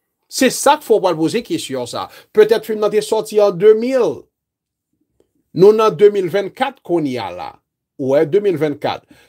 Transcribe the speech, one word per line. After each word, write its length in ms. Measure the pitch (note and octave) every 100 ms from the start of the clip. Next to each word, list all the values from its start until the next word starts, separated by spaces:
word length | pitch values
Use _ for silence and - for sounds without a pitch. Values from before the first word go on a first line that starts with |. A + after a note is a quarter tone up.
| _ _ _
se 220 | - C4
sa 280 | - C4 D4
k 80 | -
fè 120 | G#3
w 40 |
pral 160 | F#3 D#3+
poze 260 | D#3+ F#3+ A#3
kesyon 440 | D#3+ - B2+ A#2+
sa 160 | B2 F#2
a. 60 | - _
Petèt 320 | G#3 G#3+ A3 G#3+
fim 140 | G#3+
nan 100 | G#3
te 100 | G#3
sòti 400 | G#3 A3 G#3+ G#3
an 160 | G3+ F3+
de 160 | G#3+ A3
mil. 460 | A#3+ C4 G3+ A#2+ - _ _ _ _ _ _ _ _ _ _ _ _
Nou 160 | - F#3+ G#3+
nan 180 | A3
demil 380 | D#3+ G#3 G#3 F3+
vennkat, 480 | F#3+ F#3+ - C4 C4
kounye 380 | - E3+ D3 B2
a 80 | G2
la 220 | F2+ C#2+ - _ _ _ -
ou 140 | C3
wè 100 | C#3 D#3+
demil 320 | F#3 G#3 D#3+
vennkat, 480 | D3+ C#3+ C3+ E2+ _ _